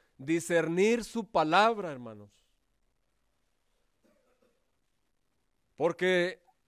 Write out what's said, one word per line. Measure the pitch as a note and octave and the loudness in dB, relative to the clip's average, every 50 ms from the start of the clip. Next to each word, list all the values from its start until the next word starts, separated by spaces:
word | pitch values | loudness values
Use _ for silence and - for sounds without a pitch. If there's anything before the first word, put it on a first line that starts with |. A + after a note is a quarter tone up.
| _ _ _ | _ _ _
discernir | - C3 D3 E3 E3+ D#3+ - F3 E3+ D#3+ D#3+ E3+ F3+ G3+ A3 A#3+ A3+ G#3 | -10 -4 -2 -2 -2 0 0 2 2 2 2 2 2 2 4 2 0 -2
su | - - A#3 G3+ | -6 -8 -8 -6
palabra, | - - F3+ D#3 D#3 E3 F#3+ G#3+ A#3 A#3 G#3 F#3+ E3 | 0 0 0 2 4 4 4 4 4 2 -2 -6 -8
hermanos. | C#3 B2+ A#2+ A2+ G#2+ G#2 G#2 G2+ _ _ _ _ _ _ _ _ _ _ _ _ _ _ _ _ _ _ _ _ _ _ _ _ _ _ _ _ _ _ _ _ _ _ _ _ _ _ _ _ _ _ _ _ _ _ _ _ _ _ _ _ _ _ _ _ _ _ _ _ _ _ _ _ _ _ _ _ _ | -10 -12 -14 -16 -16 -18 -20 -20 _ _ _ _ _ _ _ _ _ _ _ _ _ _ _ _ _ _ _ _ _ _ _ _ _ _ _ _ _ _ _ _ _ _ _ _ _ _ _ _ _ _ _ _ _ _ _ _ _ _ _ _ _ _ _ _ _ _ _ _ _ _ _ _ _ _ _ _ _
Porque | - D3 E3+ E3 - F3+ F#3 F#3 F3+ F3 F#3 - - _ _ _ _ _ | -2 -2 -2 0 0 0 2 2 2 0 -2 -4 -10 _ _ _ _ _